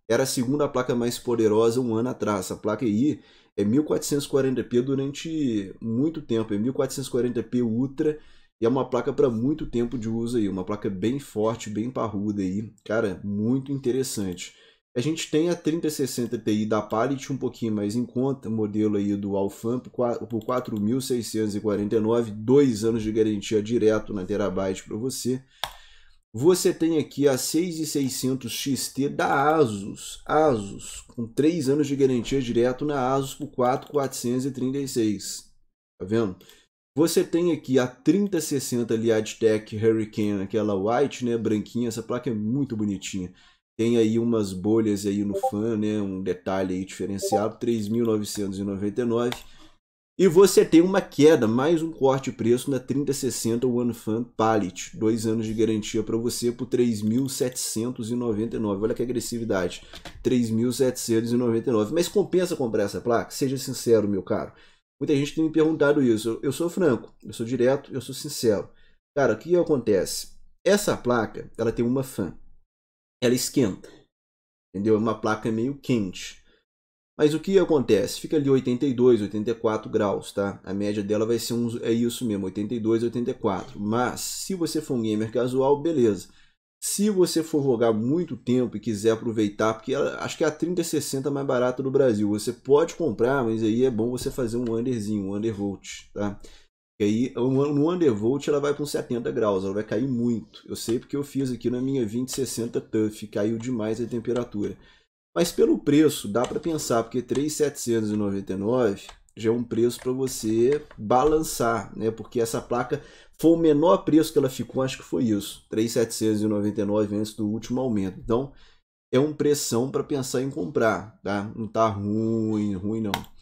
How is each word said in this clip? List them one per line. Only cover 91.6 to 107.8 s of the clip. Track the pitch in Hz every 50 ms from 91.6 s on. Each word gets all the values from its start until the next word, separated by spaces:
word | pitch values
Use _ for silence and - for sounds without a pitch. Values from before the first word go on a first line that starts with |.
| 123 123 127 - 135
do | 139
Brasil, | 131 139 139 131 110 104 107
você | 101 104 104 - 127 117
pode | - - 131 139 143 165 165 -
comprar, | - 170 143 104 90 113 131 139 139 123
mas | 113 113 110 113
aí | 110 110 120 127
é | 135
bom | 123 107 110 123
você | 127 123 - 135
fazer | 131 - 127 110 110
um | 120 123 117 113
underzinho, | 113 117 131 127 113 101 104 107 104 98
um | 95 98
undervolt, | 104 107 113 107 98 101 101 95 92 - - - - - - -
tá? | 104 104 104 98 - - - - - - _ _ _ _ _ _ -
E | 104
aí, | 104 107 110 127 127 -
um, | 120 120 131 135 131 143 151 147
no | 143 143 160
undervolt | 180 185 170 143 110 101 104 113 135 143 - -
ela | 147 143
vai | 139 143 143
pra | 143 147
uns | 143 -
setenta | 156 - - 123 117 120 143
graus, | 135 123 110 104 101 95 95
ela | 98 95
vai | 104 107
cair | - 117 107 127 139
muito. | 127 117 120 120 120 107 - - - - -
Eu | - -
sei | - - - 113 127
porque | 131 - -
eu | 139 143
fiz | 139 - 135 139 131
aqui | 123 107 117 120
na | 123 123 127
minha | 135 135 135 120
vinte | 101 107 120 131 127 -
sessenta | - 131 - - - 110 117 - 131
Tough, | - - - 110 107 107 107 - 107 104
caiu | - 113 104 110 113 113
demais | 113 127 127 113 107 110 110 107
a | 120
temperatura. | 110 123 120 110 120 117 120 120 - - 104 101 98 98 - - - - _ _ _ _ _ _ _ -
Mas | 170 175 175 -
pelo | - - 311 330 214
preço, | - - 143 147 160 143 131 - -
dá | 104 101 117 123
pra | 123 - -
pensar, | - 170 160 151 147 - 127 113 113
porque | - - 127 120
três | - 117 127 147 156 147
setecentos | - 151 143 - -